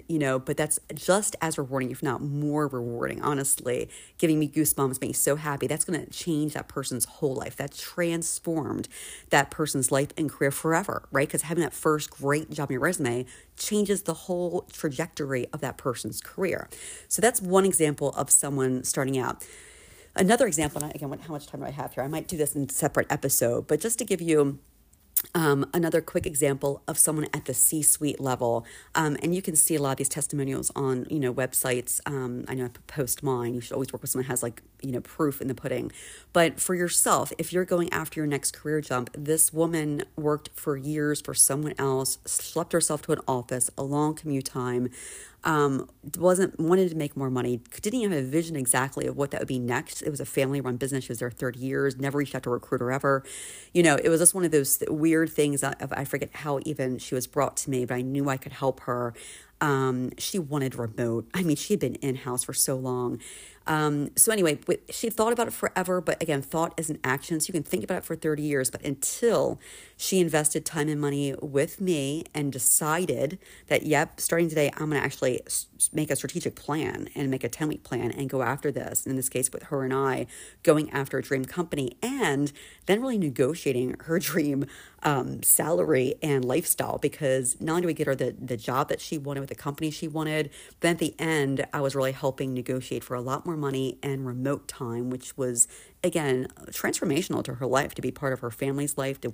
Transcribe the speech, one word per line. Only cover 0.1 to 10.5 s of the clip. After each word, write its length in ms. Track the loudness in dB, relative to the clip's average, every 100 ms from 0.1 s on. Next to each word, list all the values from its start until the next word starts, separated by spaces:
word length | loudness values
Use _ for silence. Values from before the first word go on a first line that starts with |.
| 0
know, 200 | 2 0
but 180 | -2 -2
that's 200 | 0 -2 -6
just 440 | -4 2 2 2 -2
as 160 | -2 -2
rewarding, 320 | -2 -2 -2
if 140 | -2
not 180 | -2 -2
more 460 | -2 -2 0 0 0
rewarding, 540 | -2 -4 -2 -4 -2
honestly, 680 | 0 0 0 0 0 -2 -4 -10 -20 0
giving 200 | 4 4
me 120 | 2
goosebumps, 500 | 2 2 2 0 0
makes 20 |
me 120 | -4
so 240 | 0 2 0
happy. 300 | 0 -2 0
That's 180 | 0 0
gonna 200 | -2 -4 -6
change 360 | -2 0 0
that 140 | -2 -8
person's 380 | -6 -4 -4 -4
whole 300 | -2 -2 -2
life. 200 | -6 -8
That 160 | -8
transformed 1160 | -10 -8 -2 -2 0 -2 -4 -2 -2 -2 -4 -6 -12 -14 -16 2
that 220 | 4 4
person's 400 | 0 -2 0 2
life 180 | 2 2 -2
and 120 | -4
career 220 | 0 0